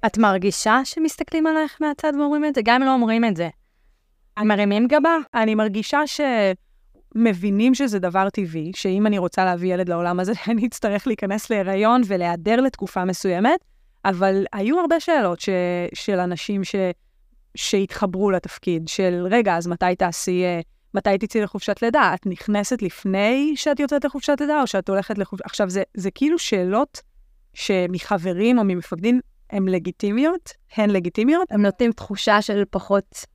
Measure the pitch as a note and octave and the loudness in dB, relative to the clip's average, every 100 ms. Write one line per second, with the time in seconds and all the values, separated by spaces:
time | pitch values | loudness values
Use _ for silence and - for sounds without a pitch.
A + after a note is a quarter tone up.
0 | G#3+ G#3 G#3+ F#3+ F#3+ - A3 A#3 C4 - | -2 2 2 4 0 0 2 2 2 -2
1 | D#4+ - D#4 D#4+ D#4+ D#4 D4+ - D4+ C#4+ | -4 -2 -4 0 0 0 -2 -2 -4 -2
2 | D#4 C#4+ D4 D4+ D4+ C4+ G#3+ A#3+ C4+ C4 | -2 0 0 0 0 0 2 2 4 2
3 | A#3 A3+ A#3 E3+ E3+ - _ _ _ _ | 2 2 0 0 -4 -8 _ _ _ _
4 | _ _ _ - G#3+ G#3 G3+ G3+ A#3+ D4+ | _ _ _ -2 0 2 2 2 4 4
5 | D4+ E4 C#4+ A#3+ A3 G#3+ G#3+ G3+ G#3 C#4+ | 4 0 -2 -2 0 2 0 -2 -2 -2
6 | D4+ - C#4+ A#3 G3 F#3 _ _ _ _ | -2 -2 0 2 0 0 _ _ _ _
7 | _ A3 A#3 F3+ G3+ G3 A#3+ C4 C#4 G#3 | _ 2 2 2 0 2 2 2 0 0
8 | F3+ F3+ F#3+ G#3 F#3 D#3+ D#3 F#3+ G3 F#3+ | 0 0 0 -2 -4 -6 -8 -4 -2 2
9 | G#3+ G3+ F3+ - F#3 F3 F3+ F3+ F3+ E3+ | 2 2 -2 0 0 0 0 0 0 -2
10 | F3 F3+ F#3 A3 - A3+ A#3 - G#3+ G3+ | -2 -2 -2 -4 -2 0 -2 -2 -2 -2
11 | - - G3 G#3 - A3 F#3 F#3+ G#3+ B3 | -2 -4 -2 -4 -2 -2 0 2 4 4
12 | A3 F#3+ E3+ E3+ E3 A#3 C4+ - F#3+ - | 2 0 -2 -2 0 2 2 -2 -6 -4
13 | F#3 F3+ G3 F3 A3 F4 _ _ _ _ | -2 -2 -2 2 2 2 _ _ _ _
14 | G3 F3+ G3 F#3+ G3 G#3 G#3 E4 E4+ E4 | -4 0 2 2 -2 -2 0 0 2 0
15 | E4 D#4+ G3+ F3 - F#3 F3+ F3 F3 - | 2 2 2 -2 -2 -2 0 -2 -4 -8
16 | - F#3+ F3+ F3 - G3+ F#3+ G3 F#3 F3 | -2 -2 -2 -4 -4 -4 -2 -2 -4 -4
17 | _ _ _ _ _ - - G3+ G3 - | _ _ _ _ _ -10 -2 0 0 -2
18 | G3+ F#3 G3+ F#3 - - - E3+ D#3+ - | -4 0 2 0 -2 -8 -4 -2 -4 -2
19 | F#3 F3+ F3+ A#3 G#3+ E3+ E3+ F3 F3+ F3+ | 0 0 0 2 2 0 -2 -2 -2 0
20 | F#3 E3 - F3+ F3+ E3+ E3 _ _ G3+ | -2 -2 -2 0 0 -2 -8 _ _ -2
21 | G3+ G3 G#3 A3+ G#3 G#3 - G3+ A#3 C#4+ | 0 0 0 -2 -2 -6 -6 -2 0 2
22 | G#3 E3+ G3 F3+ - G#3 G3+ B3 F#3+ - | 2 2 -4 -6 -2 -2 0 -4 -4 -6
23 | G3 F#3+ G#3 C4 D4 C#4+ D4+ C#4+ C#4+ D4 | -4 0 2 2 0 0 -2 0 0 0
24 | C#4+ C#4 - C#4+ D4 D4+ B3+ G3+ F3+ G3 | -2 -4 -2 0 0 0 0 -2 0 -2
25 | F#3+ G3+ G3 F#3 - - G3 F#3 F#3+ - | -2 -6 -6 -8 -12 -2 -2 0 -4 -4
26 | F#3 - C#4+ E4 - G3+ F3+ G#3 D4 - | -6 0 0 0 0 0 0 0 -2 -6
27 | _ _ _ _ _ - - F#3+ F3+ F3+ | _ _ _ _ _ -14 -2 0 0 -4
28 | - G3+ F3 F3 A3+ B3 G3+ F3+ - E3 | -2 -2 -2 0 2 4 2 0 -4 -4
29 | G#3 B3 - _ - G3+ F#3+ F#3 F3+ - | 0 0 0 _ -8 -2 0 0 -4 -4
30 | G#3 G#3+ D4+ F4+ - - _ - G#3 G3 | -2 0 0 0 -8 -20 _ 0 2 2
31 | F3 F#3+ A#3 E4 F#4 G#3 G3+ - A#3+ A3 | 0 0 2 2 2 2 2 2 0 0
32 | - G3 - G#3+ G#3 G#3 G3 - - G3 | -8 -4 2 2 2 -2 0 -4 0 0
33 | - - - | 0 -16 -20